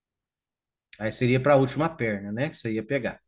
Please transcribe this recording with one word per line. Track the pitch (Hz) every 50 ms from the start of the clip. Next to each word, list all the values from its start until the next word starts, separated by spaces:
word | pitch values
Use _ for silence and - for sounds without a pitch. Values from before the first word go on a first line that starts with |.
| _ _ _ _ _ _ _ _ _ _ _ _ _ _ _ _ _ _ - -
Aí | 104 110
seria | 107 - 127 120 127 131
pra | 131 143 147
última | 135 135 131 - 139 156 160
perna, | 160 - 123 113 107 98 98 101
né? | 104 117 139 160
Que | - -
você | - 117 110
ia | 110 107
pegar. | - 139 135 113 101 - - _